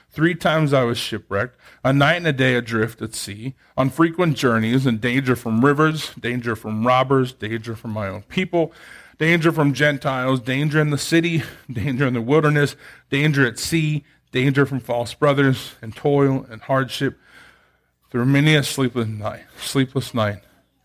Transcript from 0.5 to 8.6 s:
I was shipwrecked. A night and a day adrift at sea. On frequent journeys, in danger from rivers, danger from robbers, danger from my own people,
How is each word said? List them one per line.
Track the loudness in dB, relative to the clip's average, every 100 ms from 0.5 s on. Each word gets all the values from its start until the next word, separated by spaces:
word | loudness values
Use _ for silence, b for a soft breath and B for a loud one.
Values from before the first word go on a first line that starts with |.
| 2 2
I | 2
was | 2 -2
shipwrecked. | -6 -8 -4 -4 -4 -8 b b
A | 0
night | 4 4 2
and | 0
a |
day | 0 2
adrift | 2 0 -2 -2 -4
at | -10 -10
sea. | -12 -10 -12 -12 b -2
On | -2
frequent | 2 2 2 0 2
journeys, | 2 2 2 2 2
in | 0
danger | 0 0 0 -2
from | 0 2 4
rivers, | 4 2 0 -8
danger | -8 -6 -4 -4 -6
from | -6 -2 2
robbers, | 2 4 2 2
danger | -4 -8 -8 -8 -10
from | -8
my | -6 -6
own | -8
people, | -6 -4 -2 0